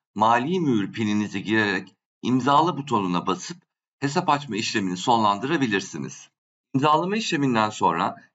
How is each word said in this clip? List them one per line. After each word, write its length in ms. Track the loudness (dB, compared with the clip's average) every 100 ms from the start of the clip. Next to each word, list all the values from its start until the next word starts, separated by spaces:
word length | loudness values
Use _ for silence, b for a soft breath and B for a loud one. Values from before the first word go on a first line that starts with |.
| _
mali 460 | 0 4 4 2 0
mühür 320 | 2 2 0
pininizi 500 | -2 0 0 -2 -4
girerek 540 | 0 2 2 0 -6 _ _ -8
imzala 540 | -2 0 4 4 4 -2
butonuna 500 | -2 -2 0 -2 -2
basıp 360 | -4 -6 -16 _ _ _ -6
hesap 280 | -4 -2 0
açma 280 | -2 -2 -6
işlemini 400 | -2 -2 -2 -2
sonlandırabilirsiniz. 1300 | 2 2 2 0 -2 -2 0 -2 -4 -10 -10 -12 -20 _ _ _ _
İmzalama 420 | 0 2 2 0 -4
işleminden 540 | -2 -2 0 2 0
sonra 460 | 0 0 0 -2 -4 B